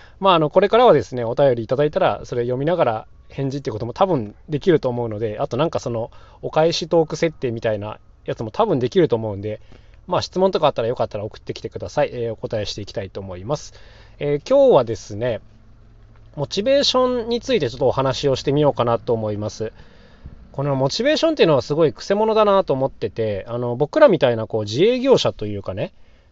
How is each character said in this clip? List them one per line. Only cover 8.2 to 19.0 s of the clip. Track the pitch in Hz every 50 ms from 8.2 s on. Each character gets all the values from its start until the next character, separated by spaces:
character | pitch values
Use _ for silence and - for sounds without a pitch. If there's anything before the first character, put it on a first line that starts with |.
| -
や | - 135
つ | - 120
も | 110
多 | - - 220
分 | 220 170 131
で | 123 123
き | - 190
る | 165 -
と | 120
思 | 113 113 110 101
う |
ん | 98
で、 | 101 104 107 - - - - - - - - - -
ま | - 180 147
あ、 | -
質 | - - 185
問 | 190 190
と | 185 196
か | 160
あ | 139
っ | -
た | - 117
ら | 113
よ | 127
か | - 117
っ | 110
た | - 107
ら | 101
送 | 110 - -
っ |
て | - - -
き | -
て | - 107
く | - -
だ | 101 95
さ | - 151 143
い。 | - -
え | 123 117 117
ー、 | 110
お |
答 | - - 117 - 107
え | 104
し | - -
て | 107 101
い |
き | - -
た | 117 98
い | 95
と | - 107
思 | 98 95 90
い | 90 92
ま | 113 147
す。 | 143 - - - - - - - - - - - -
え | 147 147 143 147 -
ー、 | -
今 | 262 285 277 254
日 | 202
は | 143 123
で | 110 110
す | - - - 107
ね、 | 101 120 127 113 98 - - - - - - - - - - - - - - - - - - -
モ | 147 143
チ | - - 190 208
ベ | 262 269 285
ー | 277
シ | - -
ョ | 254 254 254 247 247 220
ン | 233
に | 233 240
つ | - - 262
い | 208
て | 147 117
ち | 123
ょ |
っ | 139
と | 143 123
お | 120
話 | 139 135 135 127 - - 139
を | 131
し | - -
て | 151 135
み | 147 151
よ | 143
う | 127
か | - 120
な | 120 117
と | 113